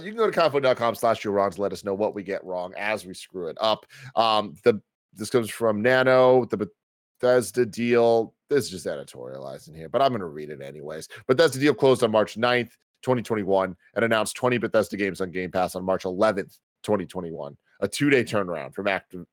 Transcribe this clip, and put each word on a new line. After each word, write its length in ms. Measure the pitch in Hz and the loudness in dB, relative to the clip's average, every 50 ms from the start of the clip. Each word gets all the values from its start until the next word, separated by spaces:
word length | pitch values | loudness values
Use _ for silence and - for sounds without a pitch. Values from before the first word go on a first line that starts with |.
| 160 | -2
you 80 | 202 | -4
can 60 | 214 | -2
go 100 | 233 220 | 0 0
to 60 | 202 165 | 0 2
comic 200 | 180 170 151 135 | 2 2 2 2
book 100 | 143 135 | 2 2
dot 120 | 131 123 | 2 2
com 180 | - 120 117 107 | 2 0 -2 0
slash 240 | - - 117 110 - | 0 0 0 0 0
Joe 100 | - 107 | -2 -2
Rogan 240 | 98 101 98 101 85 | 0 2 0 0 0
to 80 | 95 101 | -2 -4
let 100 | 98 - | -4 -4
us 120 | - - | -6 -6
know 100 | 101 98 | -6 -4
what 200 | 95 107 98 - | -2 -2 -2 -2
we 80 | 104 95 | -4 -6
get 200 | 92 95 85 - | -6 -8 -8 -6
wrong 300 | 90 92 90 90 92 - | -6 -6 -6 -6 -8 -8
as 300 | - 101 107 110 101 87 | -6 -4 -4 -4 -4 -6
we 80 | 92 90 | -10 -16
screw 320 | - - - - 92 87 | -16 -16 -14 -10 -8 -8
it 100 | 80 - - | -8 -4 -2
up. 260 | 107 110 107 - - _ - - - - - | 0 0 0 0 -4 _ -20 -20 -20 -4 0
Um, 380 | - 113 113 107 107 104 104 - - - | 2 2 4 4 2 0 -2 -8 0 2
the, 180 | 120 110 98 - _ _ _ _ _ _ | 2 2 2 -2 _ _ _ _ _ _
this 160 | - 107 - | -12 -6 -2
comes 180 | - 123 113 101 | 0 0 0 -2
from 300 | - - 117 113 107 104 107 | -4 -2 -2 0 0 2 2
Nano. 640 | 123 131 131 127 131 127 127 127 127 127 127 120 | 2 4 4 4 6 6 6 8 8 6 6 4
The 220 | - - 95 107 - - _ _ _ _ _ _ _ _ _ | 2 -2 -4 -4 -6 -8 _ _ _ _ _ _ _ _ _
Bethesda 460 | - 123 127 127 113 - - 123 123 | 2 4 4 4 2 2 0 0 0
deal, 680 | 110 - 110 120 120 120 120 117 117 117 117 110 - - _ _ - | 0 -2 -4 -2 2 4 4 6 6 4 4 2 -2 -8 _ _ -2
this 160 | 147 139 - | -2 0 0
is 40 | 82 | -2
just 160 | 92 87 - | -6 -8 -8
editorializing 880 | 92 80 71 71 - - 64 62 64 65 67 67 67 67 73 - - 78 | -8 -8 -8 -10 -14 -16 -16 -14 -14 -12 -12 -12 -12 -14 -14 -16 -18 -18
here, 120 | 82 80 80 | -16 -12 -6
but 120 | - 123 | -2 0
I'm 120 | 139 135 123 | 2 2 0
gonna 140 | 110 92 | -2 -6
read 240 | 82 73 76 76 73 | -10 -10 -12 -12 -12
it 100 | 76 67 69 | -12 -14 -14
anyways. 460 | 69 71 76 71 76 78 80 82 - - - - | -16 -14 -14 -14 -12 -12 -12 -14 -16 -18 -8 -2
Bethesda 320 | - 131 127 165 156 120 131 | 0 2 4 4 2 2 2
deal 160 | 139 147 135 | 2 0 2
closed 280 | - 147 135 127 - 123 | 4 4 4 4 4 4
on 80 | 113 | 2
March 260 | 107 110 104 - - | 2 2 2 0 -2
ninth, 400 | 107 120 123 123 123 117 - _ _ _ _ _ _ - | -2 0 0 0 0 -2 -4 _ _ _ _ _ _ -4
twenty 200 | 131 127 123 104 | -2 -2 -2 -2
twenty-one, 540 | - 113 107 98 90 98 95 95 92 87 - _ _ _ | -2 -4 -2 0 2 2 2 2 0 -4 -10 _ _ _
and 100 | 104 113 | 0 0
announced 320 | 113 113 110 107 - - | 2 2 2 0 -2 -4
twenty 220 | - 127 127 123 117 | -2 0 0 0 0
Bethesda 380 | 113 107 - 113 98 - - | 0 0 2 2 0 0 -2
games 240 | 95 101 98 87 - | -4 -4 -4 -2 -4
on 100 | 95 90 | -6 -6
Game 200 | 78 92 92 87 | -6 -6 -6 -4
Pass 240 | - 95 90 85 - | -2 -2 -2 -2 -4
on 100 | 92 92 | -4 -4
March 200 | 92 92 92 - | -2 -2 -2 -2
eleventh, 540 | 95 92 92 107 110 101 98 87 - - _ _ _ _ _ - | -6 -2 2 2 2 2 0 -6 -10 -14 _ _ _ _ _ -4
twenty 240 | - 104 101 87 | -2 -2 -2 -2
twenty-one. 500 | - - 92 87 82 80 78 73 71 71 - _ _ _ _ | -6 -10 -10 -10 -8 -10 -10 -10 -12 -14 -18 _ _ _ _
A 60 | 98 98 | -6 -6
two-day 360 | - - 143 147 139 127 113 | -4 -2 0 2 2 2 2
turnaround 500 | - 117 104 98 90 85 78 67 67 - | 0 -2 -2 -2 -2 -6 -8 -8 -10 -10
from 140 | - 98 101 | -6 -2 -2
act-, 260 | 95 90 - _ - 90 85 - | -2 -2 -4 _ -14 -18 -18 -18